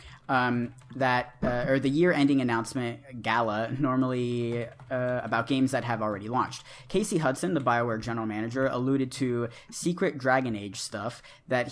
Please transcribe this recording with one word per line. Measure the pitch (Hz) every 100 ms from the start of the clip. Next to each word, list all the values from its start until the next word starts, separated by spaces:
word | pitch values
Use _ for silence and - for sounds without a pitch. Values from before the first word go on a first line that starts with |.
| - - -
um, | 131 123 120 120 - - 131
that, | 131 123 - -
uh, | 131 120 135
or | 135
the | 135
year-ending | 147 180 131 143 135
announcement | 120 113 113 135 120 117 - 123
gala, | 113 117 113 104 113 127
normally, | 139 131 131 127 120 120 117 117 113 - -
uh, | 127 123 123
about | 113 117 117
games | 135 131
that | 131
have | 120 110
already | 107 98 107
launched. | 123 98 - - - -
Casey | 190 214 180
Hudson, | 147 135 175
the | 156
BioWare | 127 120 120 110
general | 117 117 110
manager, | 107 117 131 131
alluded | 127 131 135 131
to | - 127 120 117 - -
secret | - 175 175 185 139
Dragon | 127 131 127 104
Age | 101 95
stuff | - 104 110 - - - -
that | 127 117